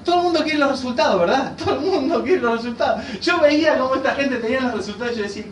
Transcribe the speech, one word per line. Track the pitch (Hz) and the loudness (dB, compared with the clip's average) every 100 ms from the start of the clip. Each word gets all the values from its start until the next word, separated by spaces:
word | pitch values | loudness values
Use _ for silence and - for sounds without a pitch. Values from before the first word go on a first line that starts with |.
| - | 0
todo | 349 | 2
el | 349 | 2
mundo | 330 | 2
quiere | 311 302 | 0 2
los | 269 | 0
resultados, | 262 247 277 294 190 | 0 -4 0 2 2
¿verdad? | 170 - - - | 2 0 -2 -4
<laughs> | - | -2
Todo | 262 | -2
el | |
mundo | 370 330 269 330 | 0 0 0 0
quiere | 233 311 | 2 2
los | 233 233 | 2 -2
resultados. | 240 - 294 214 - 202 | -4 -2 0 0 -4 -6
Yo | 320 339 | -2 4
veía | 294 302 311 254 | 4 4 4 2
cómo | 262 277 | 2 0
esta | 254 | 0
gente | 269 262 240 | 0 -2 -2
tenía | 226 262 | -2 0
los | 247 208 | 0 -2
resultados | 196 202 240 | -6 -6 -6
y | 226 | -4
yo | |
decía, | 202 214 214 | -6 -8 -12